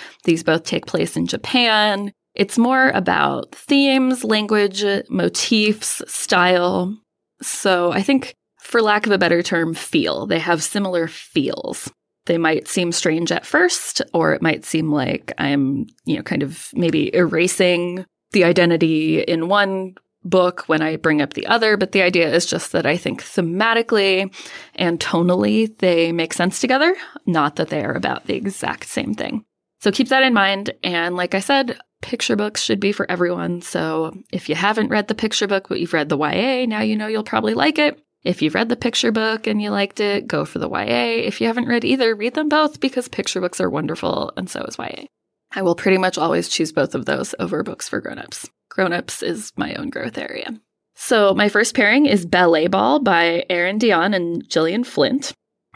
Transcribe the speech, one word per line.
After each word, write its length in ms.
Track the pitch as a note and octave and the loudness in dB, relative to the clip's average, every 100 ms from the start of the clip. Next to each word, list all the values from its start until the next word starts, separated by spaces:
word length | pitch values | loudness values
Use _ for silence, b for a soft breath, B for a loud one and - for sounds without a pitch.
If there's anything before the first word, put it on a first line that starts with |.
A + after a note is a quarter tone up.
| B B | B B
these 200 | - E3 | 0 2
both 200 | E3 D#3 | 2 0
take 240 | - - - | 0 -6 -4
place 300 | E3+ E3 - | -2 -2 -2
in 100 | E3+ | -4
Japan. 840 | - - B3+ A#3+ G#3+ G#3+ G3+ G3+ - _ | -4 -2 0 2 4 2 0 -4 -10 _
It's 240 | - G3 - | -4 -2 2
more 320 | A#3+ C4 C4 | 2 4 2
about 640 | - F3+ F3+ C#3+ C#3 - | 2 0 2 2 0 -6
themes, 680 | - - C#4 C#4 C4+ B3+ B3+ | -14 0 4 4 4 2 0
language, 600 | A3 G#3+ G#3 G#3+ G3+ G3 G3+ G3 - | 0 0 2 2 2 0 0 -2 -2
motifs, 920 | F#3+ F3 - - A3+ G#3+ G#3+ - - - | -2 0 -2 0 2 2 0 -4 -6 -6
style. 920 | - - F#3 F3+ F3+ F3 F#3+ F3+ G#3+ _ _ _ _ | -6 0 2 4 4 2 0 -2 -6 _ _ _ _
So 500 | - - G3 F3+ F3 | -8 -2 2 2 2
I 100 | E3+ | 2
think, 320 | G3 C4+ - - _ _ | 2 2 0 -10 _ _
for 220 | - A#3 | -2 0
lack 240 | A3 G#3 G#3+ | 2 2 2
of 60 | |
a 60 | G3 | 2
better 260 | F3 E3+ | 4 2
term, 300 | F3 F3 E3 | 2 -2 -2
feel. 520 | D#3+ - D#3+ D#2+ D2 - | -4 -2 0 0 -2 -2
They 140 | E3 | -2
have 240 | E3 E3+ | 0 -2
similar 440 | D#3+ G#3 G3 F3+ E3 | -2 -2 -2 -2 -2
feels. 840 | - - - C3+ - - - - - _ _ - | -6 -4 -2 -2 -4 -8 -10 -12 -16 _ _ -2
They 120 | E3+ | 0
might 280 | E3 D#3+ - | 2 0 -2
seem 240 | - F3 | -2 -2
strange 400 | E3+ F3 D#3+ E3 | 0 0 0 0
at 140 | E3+ - | -2 0
first, 560 | D4 F4 - - - - | 2 2 0 -4 -6 -2
or 220 | E3+ D#3+ | 0 2
it 80 | D3+ | 2
might 240 | E3 D#3 - | 0 -2 -2
seem 260 | D#3+ D#3+ | -2 0
like 400 | D3 B2+ - - - | 0 0 -4 -8 -6
I'm, 480 | C#3 C#3+ C3+ C#3 - _ - | -2 0 0 -2 -6 _ -4
you 100 | D3 | -4
know, 80 | |
kind 180 | - - | -4 -4
of 280 | C#3 D#3 - | -4 -6 -8
maybe 400 | - E3+ D#3+ D3 - | -2 0 2 2 2
erasing 880 | F3 E3 F3 - F3+ F3 F3 F3+ F#3 _ _ | 2 2 0 2 2 2 -2 -6 -12 _ _
the 120 | G3+ | 4
identity 800 | F3 F3 E3+ E3 E3 D#3 D#3+ D#3+ | 4 6 4 4 4 2 2 0
in 260 | - E3 E4 | 0 0 2
one 460 | G3+ G3 F#3+ F#3+ F#3 _ _ | 2 2 -2 -6 -12 _ _
book 400 | F3+ F#3 F3+ F3+ - | 0 4 4 0 -2
when 160 | D#3 | 0
I 140 | D#3 D#3+ | 0 0
bring 260 | D#3+ D3+ | 2 2
up 140 | C#3+ - | 0 -4
the 100 | - | -2
other, 320 | F3 A3 G#3 | 2 2 2
but 140 | G3 | 2
the 100 | G3 | 2
idea 320 | F3+ F3+ E3 | 4 4 2
is 140 | E3 E3+ | 2 0
just 240 | D#3+ - | -4 -2
that 160 | - C#3+ | -2 0
I 100 | E3+ | -2
think 240 | - - | -4 -8
thematically 1120 | - - E3+ F3 A3+ A3+ A#3 A3 G3 F#3+ G3 B B B B | -6 -2 -2 0 2 2 2 2 4 2 -2 B B B B
and 260 | - F3 E3+ | -2 -2 0
tonally 800 | - E3 F3 F3+ G#3 G#3+ A3 - | 0 2 2 2 2 2 0 0
they 340 | F#3 E3+ E3 | 2 4 2
make 220 | E3+ E3 | 0 -2
sense 260 | - F3+ - | -2 -2 0
together, 360 | A#3 C4 D#4+ G4 B - - | 0 2 2 0 B -8 -2
not 300 | E3 D3 - | 0 0 -2
that 120 | D#3+ | -4
they 160 | D3+ A#2 | -4 -4
are 80 | |
about 320 | C3+ F#3+ - - | -4 -4 -4 -4
the 80 | |
exact 540 | - G3 F#3+ - - - | -4 -4 -6 -6 -6 -8
same 260 | - - | -6 -6
thing. 320 | G#3+ - G#3+ - _ _ _ | -6 -6 -8 -10 _ _ _
So 100 | G#3+ | 0
keep 180 | G3 A#3+ | 0 2
that 140 | C4 | 4
in 100 | C4 | 4
mind, 380 | A3 G3 G3 G#3 - | 4 2 0 -4 -8
and 320 | F3+ F3 E3+ F3+ | -4 -2 -2 -2
like 200 | F3+ G3 | -2 -2
I 40 | |
said, 380 | G3 C#4 B3 - - _ | 2 2 0 -4 -14 _
picture 340 | - A#3 - G#3+ | -8 -4 -2 0
books 280 | G#3 G#3 | -2 -4
should 160 | - G3+ | -2 0
be 120 | G3 | 0
for 180 | G3+ - | -2 -4
everyone, 520 | F3+ F3 F3 E3+ F3 | 0 0 -2 -4 -6
so 540 | - F3 D#3+ D#3+ D#3+ F#3 - | -6 -4 -2 -2 -4 -8 -10
if 180 | F#3 - | -10 -4
you 60 | D3+ | -2
haven't 340 | G3 A3 G#3+ | 0 0 0
read 200 | G#3+ G3+ | 0 -2
the 40 | |
picture 320 | G#3 A3 - G3+ | -2 -2 -2 0
book, 220 | G3 - | -2 -2
but 100 | - | -4
you've 140 | E3+ | -2
read 160 | E3 D3 | -2 -2
the 80 | D3+ | -2
Y 160 | D3+ | 0
A, 320 | D3+ A#3+ B3+ B3+ | 0 0 0 -2
now 160 | G#3+ | -2
you 140 | G#3+ G#3+ | -2 -2
know 100 | G#3+ | -2
you'll 180 | A3 | -4
probably 300 | G#3+ A3 G#3+ | -2 -2 0
like 240 | A3+ D4 D4+ | 2 2 2
it. 240 | D4 - _ _ | 0 0 _ _
If 180 | - F3 | -4 0
you've 140 | D3+ E3+ | 0 0
read 140 | A3+ | 0
the 60 | A#3 | -2
picture 360 | A#3+ - A3+ | -2 0 0
book 340 | A3 A3 A3 A3 | 0 0 -2 -2
and 160 | G#3 | -4
you 80 | G#3 | -2
liked 300 | G3+ G3+ - | -2 -2 0
it, 260 | G#3 G3+ - | 0 0 -2
go 200 | D3+ D3+ | -4 -4
for 120 | - | -4
the 100 | - | -4
Y 160 | - | -4
A. 360 | G2+ A#3+ A#3+ A#3 | -2 0 0 -2
If 200 | - - | -4 -2
you 60 | A3+ | -2
haven't 220 | A3+ A#3 | 0 0
read 180 | A#3+ A#3 | 0 2
either, 300 | C4 A#3 G#3+ | 2 2 0
read 180 | A3 | -2
them 160 | D#4 D4+ | -2 0
both 300 | D4+ D4+ D4+ | 2 2 0
because 280 | C4+ B3+ A#3+ | -2 -2 -4
picture 320 | - - F#3+ | -6 -6 -4
books 220 | F3+ - | -4 -2
are 80 | F#3 | -2
wonderful 640 | D3 E3 E3 F#3 - - - | -2 -4 -4 -2 -2 -4 -6
and 140 | F#3 | -8
so 140 | - | -8
is 160 | - - | -10 -10
Y 80 | - | -12
A. 200 | - - _ _ _ _ | -12 -18 _ _ _ _
I 100 | - | -2
will 140 | F#3 E3+ | 0 2
pretty 240 | G3 F#3+ | 2 2
much 180 | F#3 F3+ | 2 0
always 320 | D#3+ E3 E3+ | 0 0 0
choose 220 | - D#3 | -2 -2
both 240 | D#3 C3 C#3 | 0 -2 -2
of 100 | - | -2
those 300 | - - - | -2 -4 -6
over 220 | F2 - | -4 -4
books 260 | - - - | -4 -8 -8
for 140 | - | -6
grown-ups. 480 | - - - - - _ _ | -8 -12 -12 -14 -14 _ _
Grown-ups 520 | - F#3+ F3 - - | -2 -2 -2 -6 -6
is 320 | - - G#3 - | -6 -6 -8 -8
my 180 | - - | -6 -6
own 160 | - | -8
growth 260 | - A#3 A3 | -8 -8 -8
area. 420 | - - - A3 _ _ _ - | -10 -10 -10 -12 _ _ _ -12
So 400 | - A#3 G3+ F#3+ | 0 4 6 6
my 140 | G#3 | 4
first 260 | G#3 G3+ - | 2 2 2
pairing 320 | G#3 B3 D4 | 4 6 6
is 180 | G#3 E3+ | 4 2
Ballet 400 | F3+ F3 E3 E3+ | 4 6 4 4
Ball 340 | F#3+ G#3+ D4 | 2 4 2
by 460 | C4+ E3+ E3+ E3+ - | 4 2 2 0 0
Erin 300 | F3 F3 G#3 | 0 0 2
Dion 380 | A#3 F3 F3+ G3 | 4 4 2 0
and 340 | E3+ E3+ - | -2 -4 -2
Gillian 340 | E3 D#3+ G3+ | 0 2 0
Flint. 480 | B3 - C#3 C#4 - - _ _ _ | -2 0 2 2 -4 -10 _ _ _